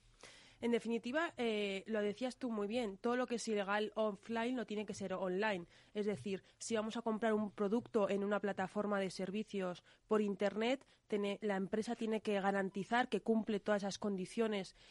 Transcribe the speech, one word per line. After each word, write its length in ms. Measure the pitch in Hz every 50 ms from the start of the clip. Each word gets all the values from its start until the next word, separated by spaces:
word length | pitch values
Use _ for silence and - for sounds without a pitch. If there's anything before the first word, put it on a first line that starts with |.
| - - - - - - - - - - - -
En 100 | 240 233
definitiva, 600 | 233 220 - 220 233 226 - 240 247 311 339 320 -
eh, 480 | - 240 226 214 208 208 196 196 190 185
lo 140 | 220 220 208
decías 360 | 208 208 196 - 247 254 -
tú 140 | - 269 240
muy 160 | 226 208 208
bien, 300 | 202 220 254 240 202 196
todo 180 | - - 233 247
lo 120 | 254 254
que 80 | - 240
es 120 | 202 -
ilegal 460 | 226 214 208 196 190 202 208 214 208 -
offline 640 | 220 220 214 202 - - - 226 226 233 247 254
lo 80 | 247 214
tiene 200 | - 208 208 208
que 80 | 202 190
ser 200 | - 196 185 185
online. 520 | 180 196 185 180 190 214 220 202 175 170 - - - - _ -
Es 120 | 214 202
decir, 380 | 214 196 - - 208 190 175 - - _
si 180 | - - - 226
vamos 220 | 214 214 220 214
a 40 | 240
comprar 320 | - 226 220 208 233 220 214
un 180 | 214 214 196
producto 580 | - - 208 190 214 240 - - - 220 196 190
en 160 | 202 202 196
una 160 | 202 208 196
plataforma 580 | 202 202 190 - 190 175 - 208 208 208 208 196
de 100 | 196 180
servicios 760 | - - 185 185 185 214 214 - - 196 185 180 175 - - - - _ _ -
por 120 | 214 214
Internet, 640 | 214 202 202 - 208 196 190 214 226 240 269 277 - _ - _ _
tiene, 320 | - 220 202 202 202 202 -
la 140 | 214 208 196
empresa 400 | 190 196 175 - 214 214 240 233
tiene 240 | - 226 214 220 214
que 220 | - 214 202 196
garantizar 640 | 185 196 202 196 190 185 - 202 180 - 233 240 254
que 140 | - - 185
cumple 400 | - - 226 220 208 - 214 190
todas 220 | - - 208 202 202
esas 140 | 196 -
condiciones 800 | - - 208 196 185 180 - - 226 226 220 214 196 185 - - - - -